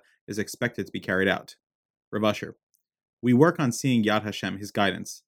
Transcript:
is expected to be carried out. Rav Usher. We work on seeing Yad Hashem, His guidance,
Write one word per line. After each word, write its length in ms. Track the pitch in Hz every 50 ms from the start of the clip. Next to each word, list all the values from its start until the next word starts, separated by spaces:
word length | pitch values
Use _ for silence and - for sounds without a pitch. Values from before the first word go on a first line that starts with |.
| - _ _ _ _ -
is 100 | 101 98
expected 480 | 101 - - - 123 120 - - 98
to 60 | - -
be 80 | 92
carried 280 | - - 98 92 95 98
out. 280 | 90 - - - - _ _ _ _ _ _ _ _ _ _ _ -
Rav 120 | 107 104
Usher. 320 | 107 104 - - - - _ _ _ _ _ _ _ _ _ _ _ _ _ -
We 120 | 120 123
work 260 | 120 147 170 175 175
on 100 | 156 123
seeing 320 | 117 - - 139 127 117 107
Yad 200 | 107 104 107 104
Hashem, 360 | 104 101 - - 113 98 95
His 120 | 104 98
guidance, 520 | - - 101 98 90 85 - - - - -